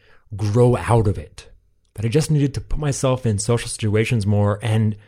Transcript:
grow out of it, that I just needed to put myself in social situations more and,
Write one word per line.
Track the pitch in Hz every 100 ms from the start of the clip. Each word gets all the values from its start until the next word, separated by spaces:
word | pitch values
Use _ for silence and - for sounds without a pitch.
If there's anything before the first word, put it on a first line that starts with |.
| _ - _
grow | 101 104 113 123 117
out | - 117 107
of | 82
it, | - - - - _ _ _
that | -
I | 113
just | 139 151
needed | 151 139
to | -
put | - 147
myself | 147 131 135 127
in | 117 101
social | - 117 -
situations | - 107 107 113 120 101
more | 104 101 101
and, | 117 110 110 104